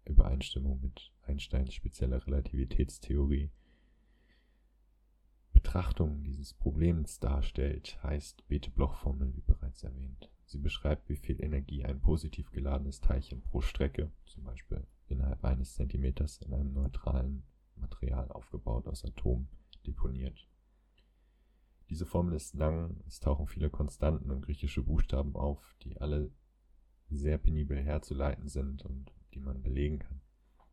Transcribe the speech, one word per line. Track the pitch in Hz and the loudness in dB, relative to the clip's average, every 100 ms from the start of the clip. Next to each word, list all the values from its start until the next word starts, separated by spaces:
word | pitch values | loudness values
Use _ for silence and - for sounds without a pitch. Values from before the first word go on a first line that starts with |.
Übereinstimmung | - 76 50 67 - 67 67 65 | 8 10 10 4 -2 -2 -2 -2
mit | 65 - - _ | -4 -8 -16 _
Einsteins | - 69 - 65 65 | -6 -4 0 0 0
spezieller | - 65 - 64 65 - | -2 -6 -2 0 0 0
Relativitätstheorie, | 69 67 65 65 - 67 - - 69 69 71 71 - _ _ _ _ _ _ _ _ _ _ _ _ _ _ _ _ _ _ _ | 0 0 -2 2 4 2 0 -2 2 4 2 0 -6 _ _ _ _ _ _ _ _ _ _ _ _ _ _ _ _ _ _ _
Betrachtung | - - 92 87 - 82 73 | 8 8 4 0 0 0 0
dieses | 71 69 69 | -6 -8 -10
Problems | - - 73 82 82 73 - | -4 -2 2 4 2 -2 -4
darstellt, | - 67 69 - 67 71 - - | -2 0 0 -2 -2 -4 -8 -10
heißt | 69 73 - - - | -6 -6 -6 -18 -6
Bethe-Bloch-Formel, | 71 - - 69 - 71 67 67 | -4 -2 0 0 0 -4 -2 -2
wie | 69 | 0
bereits | - - 64 - | 2 2 2 -6
erwähnt. | - 65 67 - - - - | -10 -8 -10 -10 -16 -20 -12
Sie | 71 | -4
beschreibt, | 71 - 73 78 - | -2 0 0 0 -2
wie | 80 | -6
viel | - 65 | -4 -2
Energie | 76 76 67 73 | 0 -2 -2 -4
ein | 67 67 | -4 2
positiv | 80 80 78 - 71 | 4 4 2 -6 -8
geladenes | - 67 69 69 - | -4 -2 0 -2 4
Teilchen | - 65 - 64 | 6 6 2 -6
pro | - - | -4 0
Strecke, | - - 71 - 78 - | 0 0 0 0 -4 -8
zum | - - | -18 -14
Beispiel | 65 62 - 50 - - - | -12 -12 -6 -6 -6 -16 -6
innerhalb | 65 65 64 | 0 0 0
eines | - 64 65 | 0 0 -2
Zentimeters | - 65 65 65 65 73 - | -2 -2 0 0 0 -2 -4
in | 69 | -6
einem | 67 69 | -2 0
neutralen | 67 67 - 65 65 65 67 65 _ _ | 0 0 0 0 0 0 -4 -10 _ _
Material | - - - 64 64 64 | -10 -8 -4 -2 -2 -4
aufgebaut | - - 55 60 58 - | -8 -10 -8 -2 -2 -2
aus | - | -6
Atomen, | - - - 62 65 - - - | -8 -2 0 0 -2 -12 -20 -12
deponiert. | - 69 65 64 65 - - _ _ _ _ _ _ _ _ _ _ _ _ _ - | -8 0 0 0 -6 -8 -18 _ _ _ _ _ _ _ _ _ _ _ _ _ -10
Diese | 80 87 | -6 -2
Formel | 87 87 | 2 2
ist | 80 - | 0 -4
lang, | 73 78 82 82 82 - | 0 0 0 -2 -6 -10
es | - | -2
tauchen | - 71 69 | 0 2 0
viele | - 76 | -2 -2
Konstanten | - 71 - 71 78 - | 0 -2 0 2 2 -2
und | 67 | -4
griechische | 69 73 71 - | -4 -4 -2 -2
Buchstaben | 67 80 - 65 69 | 2 2 4 2 0
auf, | - 71 73 - _ | -2 -2 -4 -8 _
die | - - | -14 -6
alle | 73 73 73 - _ _ _ - _ _ - | -2 -2 -2 -8 _ _ _ -20 _ _ -8
sehr | 71 71 76 | -4 0 4
penibel | - 78 71 69 | 4 4 2 0
herzuleiten | 69 76 - 69 71 67 73 | 0 -2 -2 -2 0 -2 -6
sind | 71 69 69 | -4 -4 -6
und | 65 65 67 - - | -8 -10 -12 -18 -16
die | 67 | -10
man | 67 65 | -8 -4
belegen | 64 64 73 76 | -2 0 0 -2
kann | 67 67 - _ _ _ - | -6 -12 -14 _ _ _ -20